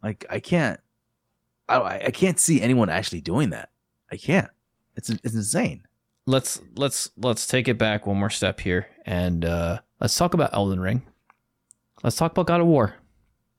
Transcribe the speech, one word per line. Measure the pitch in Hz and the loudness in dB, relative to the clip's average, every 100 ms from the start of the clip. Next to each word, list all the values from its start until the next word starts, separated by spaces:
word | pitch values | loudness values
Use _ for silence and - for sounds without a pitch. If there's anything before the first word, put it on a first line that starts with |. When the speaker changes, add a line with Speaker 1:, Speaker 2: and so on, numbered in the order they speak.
Speaker 1:
Like, | 107 98 - | -8 -8 -8
I | 107 | -8
can't, | - 175 135 - _ _ _ _ _ _ _ _ - | 0 0 0 -2 _ _ _ _ _ _ _ _ 0
I, | 120 | 0
I, | 95 95 - | 0 -4 -4
I | |
can't | - 190 156 | 2 2 2
see | - 156 | 4 4
anyone | 117 127 104 | 4 4 4
actually | 82 104 87 | 0 -4 -6
doing | 78 104 151 | -2 0 0
that. | 123 - _ _ _ - | -2 -12 _ _ _ -16
I | - | -10
can't. | - 185 - _ _ _ _ - | -2 0 0 _ _ _ _ -12
It's, | - | -6
it's | 110 120 | -6 -4
insane. | 110 104 175 247 - - _ _ _ - | -4 -2 -2 -2 -6 -18 _ _ _ -2
Speaker 2:
Let's, | 131 - - - - | 0 -2 -8 -10 -4
let's, | 139 - - - | -4 -2 -8 -4
let's | 123 113 - | -2 -2 0
take | 131 123 | 0 0
it | 113 | 2
back | 110 104 - | 2 0 0
one | 98 | 0
more | 101 | 0
step | - 95 - | 0 -2 -2
here, | 95 90 - - - | 0 0 -2 -10 -6
and, | 90 90 85 82 | -2 0 0 0
uh, | 85 85 87 - - | -2 -2 -4 -8 -4
let's | 113 - | -2 0
talk | 170 | 0
about | 170 143 | 2 0
Elden | - 101 92 | 0 0 -2
Ring. | 92 123 - _ _ _ _ _ _ _ _ _ | -2 -4 -4 _ _ _ _ _ _ _ _ _
Let's | 147 - | -4 0
talk | 165 | 0
about | 185 170 | 0 2
God | 170 | 4
of | 170 | 4
War. | 151 104 - _ _ _ _ _ | 4 4 -2 _ _ _ _ _